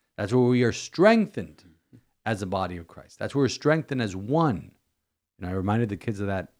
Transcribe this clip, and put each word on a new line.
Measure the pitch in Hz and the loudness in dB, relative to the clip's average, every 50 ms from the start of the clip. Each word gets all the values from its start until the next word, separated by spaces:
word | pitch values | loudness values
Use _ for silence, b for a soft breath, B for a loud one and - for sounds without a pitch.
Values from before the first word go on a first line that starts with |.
| _ _ _ | _ _ _
That's | - 104 95 | -6 -2 0
where | 117 127 123 | 2 4 4
we | 120 123 123 123 | 4 4 4 2
are | 117 | 2
strengthened | 120 - - - - - 180 214 233 226 202 - - - 92 82 - - - - _ _ _ _ - 117 _ _ _ _ _ | 0 -4 -10 -6 0 4 6 6 6 6 2 0 -4 -10 -10 -10 -14 -20 -20 -20 _ _ _ _ -20 -20 _ _ _ _ _
as | 113 113 92 | -4 -4 -4
a | 104 | -4
body | 92 98 95 92 87 90 | -4 -2 -2 -2 -4 -6
of | 87 82 - | -10 -14 -16
Christ. | - - - - - - | -20 -20 -20 -20 -10 -8
That's | 104 104 - | -8 -4 0
where | 139 139 | 2 2
we're | 123 | 2
strengthened | - - - 151 156 160 143 - 139 127 | 0 0 0 2 2 2 0 -4 -4 -2
as | 113 104 92 | -2 -4 -4
one. | 95 101 113 139 165 165 151 107 80 - - - _ _ _ _ _ _ _ _ _ _ _ _ - | -6 -4 -2 0 2 2 2 0 -2 -6 -12 -20 _ _ _ _ _ _ _ _ _ _ _ _ -10
And | - 87 | -8 -4
I | |
reminded | 92 95 92 101 104 117 120 104 | -4 -2 0 2 2 2 0 0
the | 101 | -4
kids | - - - 104 98 | -4 -6 -6 -6 -4
of | 101 | -4
that | 98 98 95 90 - _ | -4 -4 -4 -6 -8 _